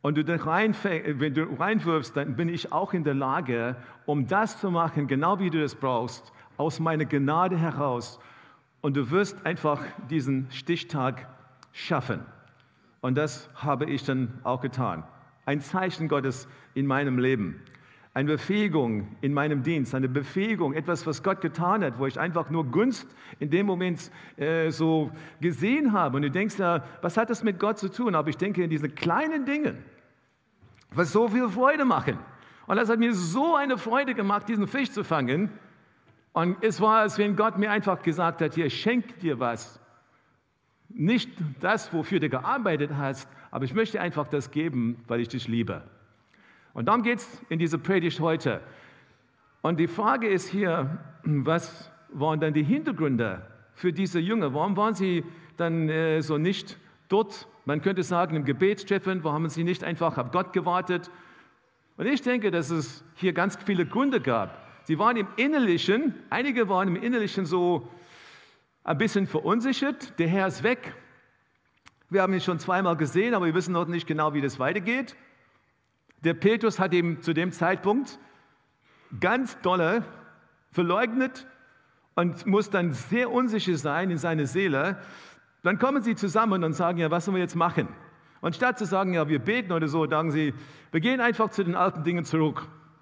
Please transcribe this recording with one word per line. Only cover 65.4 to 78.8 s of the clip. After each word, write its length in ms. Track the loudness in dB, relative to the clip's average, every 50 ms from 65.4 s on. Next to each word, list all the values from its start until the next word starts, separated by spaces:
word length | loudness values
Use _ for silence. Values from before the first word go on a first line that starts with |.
| 2 2 4 4 4 4 4 2 4 2 2 4 2 0 -2 -4 -8 -4
einige 400 | -2 -2 0 0 2 0 2 2
waren 200 | 2 2 2 2
im 80 | 0
Innerlichen 500 | 0 0 0 0 0 0 0 -2 -4 -2
so 420 | 0 2 2 4 4 2 2 -2 -6 -18 -20 -20 -20 -20 -20 -20 -20 -20 -20 -20 -20 _ _ _ _ _ _
ein 160 | _ -2 0 2
bisschen 300 | 2 2 2 0 0 0
verunsichert. 880 | -2 -2 2 2 0 2 2 0 -2 0 0 -2 -2 -4 -10 -16 -4 0
Der 80 | 2
Herr 220 | 2 4 2 2 0
ist 160 | -2 0 0
weg. 280 | 0 0 0 -4 -14 -16 -16 -20 -20 -20 _ _ _ _ _ _ _ _ _ _ _ _ _ _ -20 _ _ _ _
Wir 100 | 2 2
haben 140 | 4 4 2
ihn 60 | 0
schon 180 | 0 0 -2 -2
zweimal 380 | 0 0 0 2 4 2 2
gesehen, 360 | 2 0 0 2 2 2 2
aber 140 | 2 2 2
wir 80 | 2 0
wissen 180 | 0 0 0
noch 140 | 0 -2 0
nicht 200 | 0 -2 -4 -2
genau, 280 | -2 -2 0 0 0 0
wie 80 | 0
das 160 | -2 -2 -2 0
weitergeht. 580 | -2 0 0 -2 -2 -2 -2 -2 -4 -6 -10 -20 -20 _ _ _ _ _ _ _ _ _ _ _ _ _ _ _ _ _ _ _ 0
Der 80 | 0
Petrus 460 | 0 4 4 4 4 4 2 0 2 2
hat 160 | 0 2 2
ihn 260 | 2 2 2 -2 -2
zu 140 | -2 -2 0
dem 180 | 0 0 -2
Zeitpunkt 640 | -2 0 0 0 0 2 2 2 2 2 0 -4 -10 -20 -20 -20 -20 _ _ _ _ _ _ _ _ _